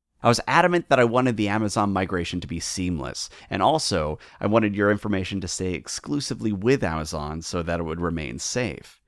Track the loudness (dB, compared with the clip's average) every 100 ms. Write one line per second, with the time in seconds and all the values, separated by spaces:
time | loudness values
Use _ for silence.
0 | _ _ 2 2 4 4 4 2 4 4
1 | 6 4 2 2 0 0 0 0 2 0
2 | 0 -2 -2 -4 -6 -6 -6 -4 -2 -2
3 | -4 -8 -10 -14 -8 0 2 2 0 0
4 | 0 -4 -10 -6 2 4 2 4 2 2
5 | 0 -2 -2 -4 -6 -4 -4 -4 -6 -10
6 | -4 -4 -4 -4 -2 0 2 2 2 -4
7 | -6 -6 -6 -8 -6 -4 -2 -2 -2 -2
8 | -2 -2 -6 -8 -6 -4 -4 -6 -14 -20